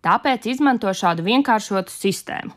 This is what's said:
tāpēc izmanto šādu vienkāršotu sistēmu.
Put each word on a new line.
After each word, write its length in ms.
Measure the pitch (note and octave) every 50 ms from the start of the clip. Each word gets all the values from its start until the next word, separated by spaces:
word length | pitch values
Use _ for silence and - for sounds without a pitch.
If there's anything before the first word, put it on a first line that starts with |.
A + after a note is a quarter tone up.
| -
tāpēc 420 | E3 F#3 A#3 - D4 C4 A3+ - G#3+ B3+
izmanto 400 | C4 D4 C#4+ B3 A#3 - G3 F#3+
šādu 320 | - - F3 E3+ E3 E3
vienkāršotu 640 | F#3+ A#3 C4 C#4 B3+ A#3 G#3+ G3+ - G#3 F#3+ F#3 -
sistēmu. 640 | - - - G3 F#3+ - - - - - - - -